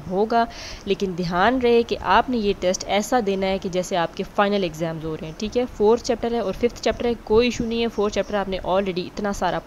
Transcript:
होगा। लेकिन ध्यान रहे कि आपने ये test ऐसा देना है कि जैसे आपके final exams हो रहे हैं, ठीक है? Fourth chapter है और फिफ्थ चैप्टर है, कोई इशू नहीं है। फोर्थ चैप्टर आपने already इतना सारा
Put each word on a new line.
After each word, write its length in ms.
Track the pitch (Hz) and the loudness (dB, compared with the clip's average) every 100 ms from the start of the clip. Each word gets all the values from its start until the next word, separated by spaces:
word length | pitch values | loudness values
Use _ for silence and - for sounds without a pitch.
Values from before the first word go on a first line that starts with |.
| 156 | -4
होगा। 360 | 185 220 233 233 - - - 196 | -2 2 2 0 -4 -14 -12 -4
लेकिन 260 | 196 196 175 | -2 -2 -2
ध्यान 440 | 170 180 208 262 | -2 2 4 4
रहे 220 | 240 233 | 4 4
कि 120 | 233 202 | 2 -2
आपने 400 | - 202 240 247 | 2 2 4 0
ये 160 | 202 190 | 0 0
test 240 | 180 190 | 0 -2
ऐसा 360 | - 196 208 254 | 0 -2 2 0
देना 240 | 196 190 190 | 2 0 0
है 120 | 190 | -2
कि 100 | 190 | -2
जैसे 260 | 180 175 185 | -2 -2 0
आपके 260 | 165 - | -2 -4
final 420 | 185 - 202 202 | -4 2 2 2
exams 400 | 180 156 165 160 | 0 -2 -4 -4
हो 100 | 160 | -6
रहे 160 | 156 156 | -8 -10
हैं, 60 | 160 | -8
ठीक 180 | 214 240 | -2 -2
है? 100 | 247 | -2
Fourth 380 | - 208 233 | 2 4 4
chapter 300 | - 233 233 | 2 -2 0
है 80 | 233 | -2
और 100 | 196 190 | -2 0
फिफ्थ 260 | 240 - | -2 0
चैप्टर 240 | 233 220 240 | -2 0 -2
है, 80 | 233 | -2
कोई 320 | - 220 247 | 2 4 4
इशू 160 | 220 | 0
नहीं 160 | 233 233 | -2 -2
है। 80 | 226 | -2
फोर्थ 260 | 214 208 | 0 0
चैप्टर 200 | 202 196 | 0 -2
आपने 240 | 202 190 185 | -2 -2 -4
already 400 | - 185 196 180 | 0 0 0 -4
इतना 320 | 170 - 202 | -6 -4 -4
सारा 260 | 202 185 165 | -2 -2 -2